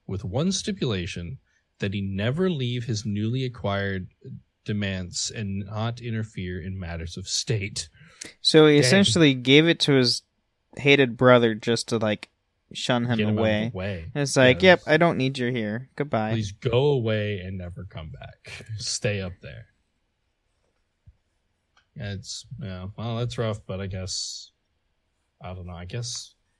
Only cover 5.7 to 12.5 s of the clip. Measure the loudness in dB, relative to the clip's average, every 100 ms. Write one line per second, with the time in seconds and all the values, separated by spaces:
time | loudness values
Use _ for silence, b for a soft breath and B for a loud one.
5.7 | -6 -6 -6 -6 -6 -6 -8 -8 -8 -8
6.7 | -10 -8 -8 -10 -12 -6 -6 -2 -4 -4
7.7 | -10 -12 B B B B B 4 8 8
8.7 | 8 6 6 4 6 6 4 6 6 6
9.7 | 4 4 4 4 0 _ _ _ _ _
10.7 | -2 4 6 6 6 8 8 6 0 -2
11.7 | -2 0 -2 0 -2 -6 _ _